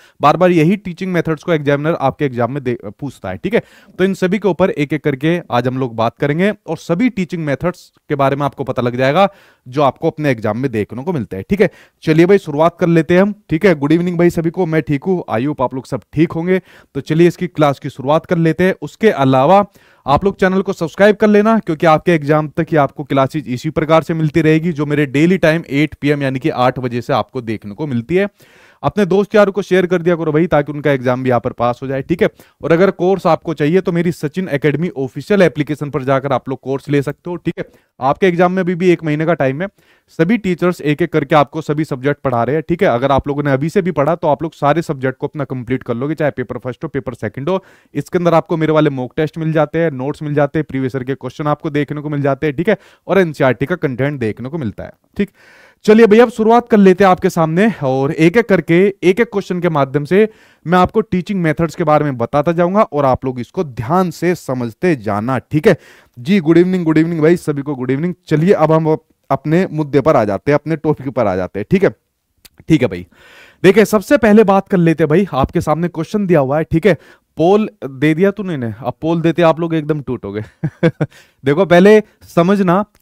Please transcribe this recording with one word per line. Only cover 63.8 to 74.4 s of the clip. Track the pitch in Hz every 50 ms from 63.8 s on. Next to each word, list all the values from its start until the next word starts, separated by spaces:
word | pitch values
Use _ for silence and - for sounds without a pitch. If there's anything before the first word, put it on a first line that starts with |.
| 113 117 165 185 185 170
से | 151 - 165 175 180
समझते | - - - 131 127 120 117 107 - - 185 156
जाना, | 123 98 107 98 104 107 123 131
ठीक | 113 - - - 156 147
है | 220 160 - _ - - _ _ _ _ 123
जी? | 120 147 202 202
गुड | 151 156 165
इवनिंग, | 170 180 185 185 185 170
गुड | 156 156
इवनिंग | 156 165 170 175 160
भाई | 147 160 180
सभी | 175 - 156 147 139
को, | 135 147 147
गुड | 123 127 127
इवनिंग। | 135 135 165 180 170 _ _
चलिए | - 160 151 160 190 196
अब | - 156 156
हम | 156 160 160 156 156 151 _ _ _ _ _ -
अपने | 139 - - 151 156 175 190 -
मुद्दे | 143 151 156 139 131 143
पर | 117 156 151
आ | 131 110
जाते | 104 98 95 - 147
हैं, | 147 147
अपने | - 151 165
टॉपिक | 151 - 156 147 - 127 139
पर | 113 131 113
आ | 101 92
जाते | 95 90 - - 95
हैं, | 104 -
ठीक | - 196 185
है? | 147 107 _ _ _ _ _ _ _ _ _ _ - _ _ - -
ठीक | 156 139
है | 123
भाई, | 104 95 90 90 _ _ _ _ - - - - - _ - -
देखिए | 185 190 220 202
सबसे | - 208 214 180 - 294
पहले | 277 - 214 208 220